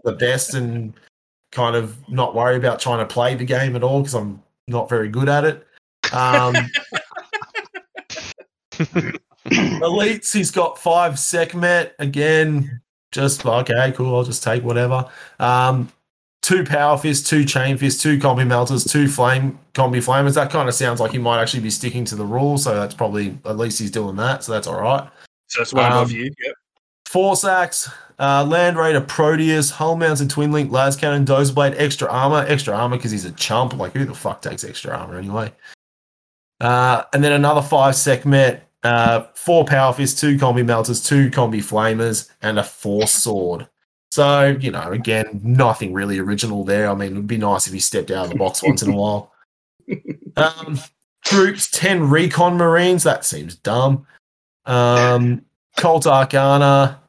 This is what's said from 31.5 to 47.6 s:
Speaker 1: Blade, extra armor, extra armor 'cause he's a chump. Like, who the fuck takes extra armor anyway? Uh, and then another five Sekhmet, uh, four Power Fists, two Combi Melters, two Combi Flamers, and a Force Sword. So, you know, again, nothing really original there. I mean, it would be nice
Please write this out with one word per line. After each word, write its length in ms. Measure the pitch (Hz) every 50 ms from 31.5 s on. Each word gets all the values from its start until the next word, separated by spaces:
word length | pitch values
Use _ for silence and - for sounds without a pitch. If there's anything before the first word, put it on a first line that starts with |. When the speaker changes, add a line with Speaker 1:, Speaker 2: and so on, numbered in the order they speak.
| 131
Speaker 1:
Blade, 200 | 147 143 139 -
extra 320 | - 147 143 - - 127 -
armor, 340 | - 127 135 139 151 147 123 -
extra 260 | 151 139 - 113 101
armor 240 | 107 120 120 123 123
'cause 140 | - 113
he's 120 | 107 101 90
a 40 | 85
chump. 440 | 80 - - - 110 117 127 120 135
Like, 160 | - 95 90
who 120 | - 139 139
the 100 | 131 123
fuck 280 | - - 98 - -
takes 220 | - - - - -
extra 320 | - - - - - -
armor 200 | 82 85 87 87
anyway? 360 | 90 95 98 104 113 113 107 - _ - - - _ _ _ _ _ _ _ _ _ _ _ _ _ _ _ _ _
Uh, 420 | 120 120 123 123 127 127 123 - - -
and 100 | - 139
then 100 | 147 147
another 300 | 147 143 143 147 151 147
five 320 | 139 - 160 143 135 139 135
Sekhmet, 680 | - - 143 127 123 - 143 139 139 135 127 - - _ _ _ _
uh, 420 | - 117 120 117 117 117 117 110 117 - _
four 300 | - - 170 170 170 143
Power 280 | 139 143 135 131 127
Fists, 280 | 120 - 139 - - -
two 160 | 151 147 143 139
Combi 260 | 135 127 120 123 120
Melters, 380 | 117 120 113 110 117 120 -
two 280 | - - 143 139 135 123
Combi 320 | - 139 123 113 110 107
Flamers, 680 | 101 - 107 107 107 110 110 113 113 113 107 - - _ _ _
and 160 | - 107 107 104
a 60 | 101
Force 480 | - - - - 107 101 104 110 107
Sword. 560 | - - - 117 107 98 90 87 87 82 - _ _ _ _ _ _ _ _ _
So, 460 | - 147 147 143 143 143 139 139 139 135
you 100 | 135 120
know, 180 | - 85 80 85
again, 500 | 98 117 117 113 110 110 110 - 107 101 101
nothing 480 | 117 123 131 131 117 110 - 110 95
really 260 | 90 98 98 101 98 98
original 460 | 92 98 104 104 113 113 104 101 95
there. 240 | 95 101 104 107 101
I 40 | 101
mean, 180 | 98 101 95
it 40 | 95
would 100 | 101 101
be 100 | 104 117 110
nice 280 | 107 101 98 92